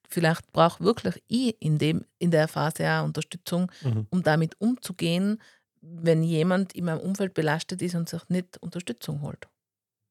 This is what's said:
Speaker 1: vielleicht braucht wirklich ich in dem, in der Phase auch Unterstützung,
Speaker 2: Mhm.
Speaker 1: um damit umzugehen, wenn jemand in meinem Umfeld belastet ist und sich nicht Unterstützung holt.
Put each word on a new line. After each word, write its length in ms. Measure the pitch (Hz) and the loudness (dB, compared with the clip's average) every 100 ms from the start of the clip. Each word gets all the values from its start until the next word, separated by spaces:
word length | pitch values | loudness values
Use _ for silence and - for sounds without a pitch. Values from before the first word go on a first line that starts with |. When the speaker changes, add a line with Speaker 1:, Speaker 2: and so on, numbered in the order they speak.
| _ | _
Speaker 1:
vielleicht 420 | - 165 165 - | 0 2 0 -2
braucht 300 | - 165 - | 4 4 4
wirklich 400 | 170 233 - - _ | 0 2 -2 -6 _
ich 340 | 233 254 - | 0 0 0
in 160 | 156 151 | 0 2
dem, 280 | 147 170 - _ | 2 0 -4 _
in 140 | 175 | 2
der 160 | 160 156 | 4 2
Phase 420 | - 147 - 156 | 0 -2 0 0
auch 140 | 160 156 | 0 0
Unterstützung, 640 | 156 - - - 175 180 - | -4 -8 -10 -4 -2 -2 -4
Speaker 2:
Mhm. 240 | 139 110 107 | -2 -2 0
Speaker 1:
um 140 | 180 | 0
damit 360 | 156 156 160 - | 2 2 2 0
umzugehen, 840 | 220 247 - 185 170 170 202 220 - _ _ _ | -2 -2 -6 -4 -2 0 0 -2 -8 _ _ _
wenn 420 | 156 170 165 160 | -18 -2 2 4
jemand 500 | 165 160 170 180 190 | 4 2 2 2 0
in 120 | - 175 | -4 -4
meinem 140 | 160 | -4
Umfeld 340 | 180 196 196 | -4 -4 -4
belastet 480 | - 160 151 - 185 | 0 0 0 -4 -6
ist 140 | 175 175 | -4 -2
und 140 | 165 | -4
sich 180 | 165 - | -6 -2
nicht 280 | 180 180 - | -4 -4 -12
Unterstützung 640 | 175 175 - 240 - 151 | -10 -10 -10 -10 -8 -6
holt. 260 | 143 - - _ _ _ _ _ _ | -8 -10 -18 _ _ _ _ _ _